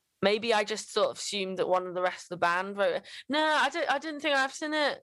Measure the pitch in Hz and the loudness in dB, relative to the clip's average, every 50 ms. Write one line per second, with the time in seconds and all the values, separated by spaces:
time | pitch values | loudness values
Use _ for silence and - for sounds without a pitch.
0 | _ _ _ _ - 196 208 220 208 233 220 214 214 202 220 208 - - - 214 | _ _ _ _ 2 2 2 2 2 2 2 2 2 0 -4 -6 -6 -4 0 2
1 | 196 135 - - - - - 202 190 185 190 180 170 - 185 185 180 185 175 180 | 2 2 0 -4 -8 -6 -4 -4 -4 -4 -2 -2 0 2 2 0 0 -2 -4 0
2 | 180 180 175 - - - 180 170 175 170 170 180 190 196 202 202 196 180 160 - | 0 0 -2 -2 -10 -12 -4 0 0 2 2 0 -2 -4 -2 0 2 2 2 0
3 | - - - - - - 262 302 311 311 302 285 247 277 285 349 302 - 269 285 | -4 -8 -16 -16 -8 -2 0 2 2 2 4 4 2 2 0 -2 0 0 0 -2
4 | 285 320 302 294 285 311 285 269 262 269 - - 320 302 302 302 294 269 - - | -2 -6 -8 -4 -2 0 2 2 2 0 -2 -6 -6 -4 0 0 0 0 -2 -2